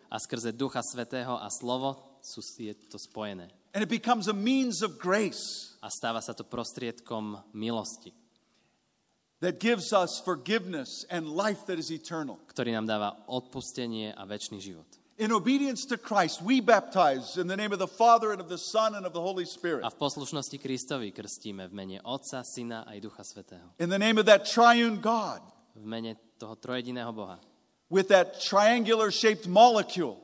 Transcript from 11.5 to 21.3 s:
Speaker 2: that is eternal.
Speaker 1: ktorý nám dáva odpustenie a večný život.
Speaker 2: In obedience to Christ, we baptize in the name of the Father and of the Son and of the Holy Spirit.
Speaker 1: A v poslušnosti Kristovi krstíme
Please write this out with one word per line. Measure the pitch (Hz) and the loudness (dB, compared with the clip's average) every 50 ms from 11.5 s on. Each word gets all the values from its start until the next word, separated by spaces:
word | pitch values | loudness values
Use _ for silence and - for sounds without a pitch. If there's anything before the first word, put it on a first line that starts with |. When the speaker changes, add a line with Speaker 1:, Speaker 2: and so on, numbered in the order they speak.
| 202 - - - | -2 -4 -6 -6
Speaker 2:
that | 180 160 | -6 -6
is | 151 156 165 | -6 -6 -8
eternal. | 156 - - 170 160 151 127 95 - _ - | -10 -10 -8 -8 -6 -6 -8 -10 -14 _ -10
Speaker 1:
ktorý | - - 120 120 113 | -6 -4 -2 -2 -2
nám | 110 110 110 | -2 -2 -2
dáva | 107 104 104 101 - - - - | -2 -2 -2 -4 -6 -8 -10 -8
odpustenie | 127 127 - - - 131 120 - - 131 120 117 113 110 107 107 | -8 -8 -8 -8 -10 -10 -10 -10 -8 -8 -6 -6 -6 -8 -8 -10
a | 104 - 98 | -10 -12 -12
večný | 95 104 104 - - 110 98 | -12 -10 -10 -10 -12 -12 -12
život. | 95 101 87 80 78 _ - - _ _ _ - | -14 -14 -16 -18 -20 _ -20 -20 _ _ _ -4
Speaker 2:
In | 220 214 | -2 0
obedience | 233 208 165 240 269 277 285 277 240 - - | 0 2 2 2 2 2 2 -2 -4 -4 -6
to | - 240 - | -6 -8 -8
Christ, | - - 214 196 175 156 - - 170 | -4 0 2 2 2 2 0 -4 0
we | 214 269 254 | 2 2 4
baptize | 202 226 226 190 - - - 185 170 147 135 131 120 - - 180 | 6 6 4 4 4 2 2 4 4 4 4 0 -4 -6 -6 -6
in | 175 | -4
the | 180 190 | -4 -4
name | 196 214 208 | -4 -4 -2
of | 202 185 | -2 -2
the | 190 180 | -2 -2
Father | - - 226 233 233 233 226 214 | 2 4 6 8 8 8 6 2
and | 202 185 | -4 -6
of | 180 | -8
the | 160 180 160 | -10 -10 -10
Son | - - - 220 220 220 208 | -8 -4 0 0 0 0 -2
and | 202 185 | -4 -8
of | 175 160 | -6 -6
the | 170 170 | -4 -4
Holy | 190 190 185 175 | -4 -4 -4 -6
Spirit. | - - - - 175 156 120 - | -8 -8 -6 -4 -2 -2 -2 -4
Speaker 1:
A | 113 | -4
v | - - | -4 -2
poslušnosti | 151 139 - 147 135 - 160 143 127 - 143 135 | -4 -4 -2 -4 -8 -8 -6 -8 -8 -8 -10 -10
Kristovi | - 135 131 127 - - 151 131 110 101 - | -8 -6 -6 -6 -6 -6 -6 -6 -6 -8 -10
krstíme | - 104 101 | -12 -12 -12